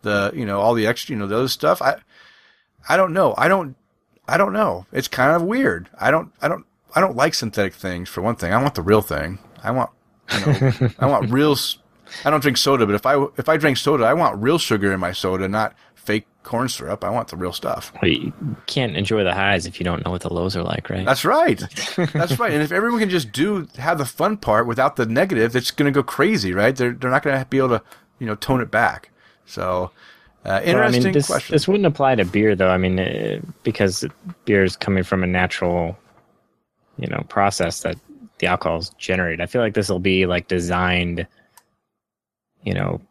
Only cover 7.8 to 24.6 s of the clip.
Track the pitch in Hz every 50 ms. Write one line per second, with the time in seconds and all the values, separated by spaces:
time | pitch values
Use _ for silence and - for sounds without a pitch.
7.8 | - 95 90 87 90 92 - - 90 107 117 - - 85 95 98 92 147 - -
8.8 | 82 87 104 107 101 - 78 73 76 80 95 101 - - - - - 107 120 131
9.8 | 120 - _ _ _ _ _ _ _ - - - 202 156 143 113 139 135 113 -
10.8 | 131 120 - - 123 131 143 117 127 113 117 131 147 151 143 - - - - -
11.8 | _ _ _ _ _ - - - - - 151 151 131 147 127 - - 143 139 127
12.8 | 117 98 101 104 - 131 139 143 139 143 - - 131 - 156 156 147 156 131 -
13.8 | - 139 151 143 117 113 135 170 170 131 - 101 104 127 160 170 - - 117 107
14.8 | 98 98 95 92 90 87 92 - - 95 92 92 95 95 98 107 110 107 - _
15.8 | _ _ _ _ - - 104 110 - _ _ _ _ - - 113 127 127 - -
16.8 | 64 71 98 104 - 92 104 120 113 - - 85 90 90 82 - - - - -
17.8 | - - - - - 87 80 - - - - - - 147 107 - - - - 143
18.8 | 131 117 80 80 101 98 113 110 101 92 87 98 95 98 101 92 85 92 90 -
19.8 | 87 90 87 76 73 85 90 90 - 87 87 85 87 92 98 90 85 85 - -
20.8 | - - - 92 92 - 135 - - 180 240 302 330 339 113 - - - - -
21.8 | - - - - 175 156 - 151 165 175 139 120 180 220 160 147 151 143 170 180
22.8 | 208 233 240 233 220 196 180 175 143 110 104 - 147 202 214 196 160 - _ -
23.8 | 123 156 165 156 143 123 - - 156 196 214 208 - - 107 107